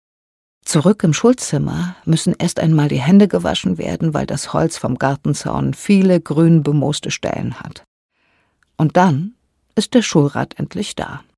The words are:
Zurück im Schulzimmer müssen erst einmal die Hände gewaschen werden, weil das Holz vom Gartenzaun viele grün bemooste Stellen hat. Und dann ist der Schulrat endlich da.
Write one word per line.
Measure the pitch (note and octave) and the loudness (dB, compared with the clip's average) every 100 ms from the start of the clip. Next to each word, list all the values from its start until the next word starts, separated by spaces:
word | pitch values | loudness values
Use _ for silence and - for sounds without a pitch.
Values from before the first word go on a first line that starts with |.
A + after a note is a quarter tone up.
| _ _ _ _ _ _ | _ _ _ _ _ _
Zurück | - D#3+ D#3+ G#3+ | -2 0 2 2
im | E3+ | 0
Schulzimmer | D3 A#3 B3+ - D3 D3 D#3 F3+ F3+ - | 2 2 2 -2 -4 -2 -4 -6 -8 -2
müssen | D#3+ - - | 0 0 -2
erst | F3 - | -4 -2
einmal | D#3+ D#3+ D3 | 2 2 2
die | C#3+ | 0
Hände | C3+ G3 G#3 | 4 6 6
gewaschen | F3+ E3+ - F#3+ E3 | 2 -2 -2 -4 -4
werden, | - - D#3+ | -6 -4 -4
weil | D3 C3+ | -2 -4
das | C#3+ - | -6 -4
Holz | D3+ D#3+ - | -2 -2 -2
vom | B2 B2+ | -6 -2
Gartenzaun | C3+ C#3 D3 C#3+ - C#3 C#3 | -2 -2 -4 -4 -4 -4 -4
viele | C#3 - G3+ F#3+ F3+ | -4 2 4 4 2
grün | - D3+ E3 E3 | 0 2 6 4
bemooste | D3 D3 C3 D3 - | 4 0 0 -4 -6
Stellen | - - - A#2+ B2+ | -8 -6 -6 -8 -10
hat. | - - _ _ _ _ _ _ _ _ _ - | -14 -18 _ _ _ _ _ _ _ _ _ -4
Und | D#3 F3+ | 0 2
dann | F#3 C3+ F#3+ - _ _ _ | 2 2 -4 -12 _ _ _
ist | - - B3 | -6 0 0
der | |
Schulrat | - E3+ C#3+ - C3 - | 2 2 0 -2 -6 -8
endlich | D3 - G#3+ - | -10 -8 -8 -8
da. | - C#3+ - | -10 -12 -18